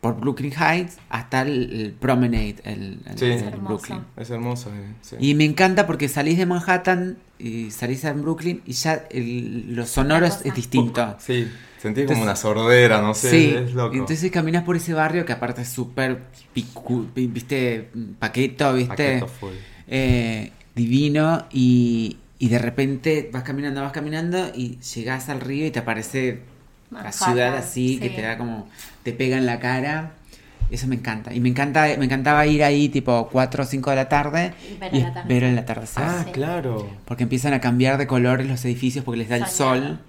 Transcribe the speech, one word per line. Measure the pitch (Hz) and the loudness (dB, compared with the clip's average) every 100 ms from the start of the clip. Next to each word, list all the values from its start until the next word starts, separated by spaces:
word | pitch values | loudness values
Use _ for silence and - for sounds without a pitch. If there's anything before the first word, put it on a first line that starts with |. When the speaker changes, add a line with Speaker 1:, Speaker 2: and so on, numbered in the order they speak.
Speaker 1:
por | 113 117 | -2 -2
Brooklyn | 123 131 143 | -2 -2 -4
Heights, | 139 160 165 175 - - | 2 2 2 -2 -10 -10
hasta | 117 113 131 | -8 -2 -2
el, | 135 139 127 | 0 0 -2
el | 113 107 | -4 -6
Promenade, | - 127 123 123 117 107 101 | -4 0 4 4 2 -2 -6
el, | - 104 98 95 - | -10 -8 -8 -12 -12
el, | 104 | -2
Speaker 2:
Sí. | 123 | 0
Speaker 1:
el | |
Speaker 3:
Es | 120 | 0
hermoso. | 104 104 98 | -2 -8 -6
Speaker 1:
Brooklyn. | 104 - - 123 - | -6 -6 -12 -12 -14
Speaker 2:
Es | 117 | -10
hermoso, | 120 120 123 120 | -6 -6 -6 -8
eh, | 104 101 110 | -12 -12 -16
sí. | - - | -16 -2
Speaker 1:
Y | 139 | 2
me | 147 151 | 4 4
encanta | 151 190 185 165 | 4 4 4 2
porque | 160 139 | 0 -2
salís | 143 147 170 | 0 2 2
de | 180 | 2
Manhattan | 180 170 180 180 180 180 180 - _ | 0 0 0 2 0 0 -8 -18 _
y | 120 113 110 | -10 -8 -8
salís | 107 120 131 | -6 -4 -4
en | 156 147 | -2 -2
Brooklyn | 147 165 165 175 - | -2 -2 -2 -6 -6
y | |
ya | 127 160 160 - | -4 0 -2 -2
el, | 127 117 123 117 110 104 117 | -6 -4 -4 -6 -8 -6 -6
lo | 117 | -4
sonoro | - 135 160 | 0 2 4
Speaker 3:
Una | 170 | 4
Speaker 1:
es, | - | 0
Speaker 3:
cosa. | 139 | -4
Speaker 1:
es | 127 | -4
distinto. | 120 131 120 120 113 104 | 0 2 2 0 -4 -4
Speaker 2:
Sí, | - 123 113 - - - | -4 -2 -2 -8 -20 -8
sentís | 107 107 | -4 -2
Speaker 1:
Entonces, | 139 | 2
Speaker 2:
como | - | 2
una | 107 98 | 2 0
sordera, | 110 107 113 123 120 110 | 0 2 4 4 6 4
no | 104 107 | 2 0
sé, | 131 | 4
Speaker 1:
sí, | 165 151 120 | 6 4 2
Speaker 2:
es | 123 | -2
loco. | 123 120 131 | -2 -2 -2
Speaker 1:
y | |
entonces | 123 156 180 | -2 -2 -2
caminas | 180 160 170 | 0 0 0
por | 170 170 | 0 -2
ese | 170 | -2
barrio | 160 156 170 165 | 0 0 0 -2
que | |
aparte | 120 120 123 | -4 -4 -6
es | 120 | -8
súper | - 120 - 131 127 - - - - | -6 -6 -2 -2 -4 -8 -20 -10 -8
picu-, | 113 - - 123 110 | -8 -10 -4 -4 -4
pi-, | - 127 | -2 -2
viste, | 117 120 139 123 113 110 117 110 98 | -4 -4 -2 0 -2 -6 -10 -12 -6
paqueto, | 110 120 131 131 143 127 | -4 0 0 2 2 2
viste, | 123 98 147 131 | 0 0 2 2
Speaker 2:
Paqueto | 120 | -2
full. | - 98 95 - - - | -8 -12 -12 -16 -20 -6
Speaker 1:
eh, | 131 131 123 113 110 104 - - - | -2 2 2 2 -4 -6 -14 -12 -2
divino, | 117 131 147 147 156 165 - | 2 4 4 4 2 2 -2
y... | 131 127 123 120 117 110 - - - | 2 6 6 6 2 -2 -6 -18 -2
y | 127 | 2
de | 120 | 2
repente | 117 120 135 135 156 156 139 | 0 0 -2 0 0 0 -2
vas | 127 | -8
caminando, | 127 139 143 139 | -6 -6 -4 -4
vas | 139 | -6
caminando | 156 147 156 165 180 180 | -6 -6 -4 -2 -2 -2
y | - 123 123 | -4 -6 -8
llegás | - - 113 131 127 | -12 -8 -6 -6 -6
al | 135 | -8
río | 127 139 156 | -4 -2 -2
y | |
te | 131 | -2
aparece | 113 110 110 139 127 110 - - - _ _ | -4 -4 -4 -2 -2 -4 -12 -20 -20 _ _
la | 233 | -14
Speaker 3:
Manhattan, | 185 - 190 | -10 -2 2
Speaker 1:
ciudad | 123 123 131 | 4 2 0
así, | - - 127 131 | -4 0 0 0
que | - | -2
Speaker 3:
sí. | 98 | -4
Speaker 1:
te | |
da | 110 113 | -4 -4
como, | 120 113 98 - - - | -6 -8 -12 -18 -20 -12
te | - | -8
pega | 120 131 131 | -2 0 2
en | 127 | 2
la | 117 | 0
cara. | 123 131 139 156 160 - - - - - - | -2 -2 -2 -4 -6 -14 -20 -20 -20 -2 0
Eso | 120 127 | 0 -2
me | 123 | -2
encanta. | 123 110 - | -2 -6 -4
Y | 117 | 0
me | 123 | 2
encanta, | 123 143 147 151 139 | 2 2 4 4 4
me | 135 | 0
encantaba | 135 131 147 151 | 2 4 4 6
ir | 151 | 6
ahí | 147 143 147 | 6 6 4
tipo | 139 127 120 113 | 2 2 2 2
cuatro | 131 127 127 | 2 2 0
o | 131 | -2
cinco | 135 127 | -2 0
de | 135 | 0
la | 131 | 2
tarde | 143 147 151 175 - - | 2 2 0 -2 -6 -16
Speaker 3:
Y | 202 | -12
ver | 185 135 | -2 0
Speaker 1:
y | |
Speaker 3:
el | 123 | 0
atardecer. | 147 117 | -2 0
Speaker 1:
ver | 123 | 2
el | 127 120 | 4 2
atardecer. | 120 113 113 - | 0 -6 -6 -4
Speaker 2:
Ah, | 151 175 165 | -2 -2 -4
Speaker 3:
Sí. | |
Speaker 2:
claro. | 139 147 175 131 110 101 101 - | -4 -4 -2 -4 -4 -6 -12 -10
Speaker 1:
Porque | 120 | -4
empiezan | 120 127 139 | 0 2 2
a | 135 | 2
cambiar | 127 123 131 135 | 4 4 4 4
de | 135 | 2
colores | 131 123 127 131 | 4 4 4 2
los | 127 127 | -2 -2
edificios | 120 127 131 131 | 0 0 -2 -4
porque | 117 | -4
les | 113 | -2
da | 120 | -2
el | 120 | 0
Speaker 3:
Soñado. | - 135 127 143 | 2 2 2 0
Speaker 1:
sol. | 156 | -6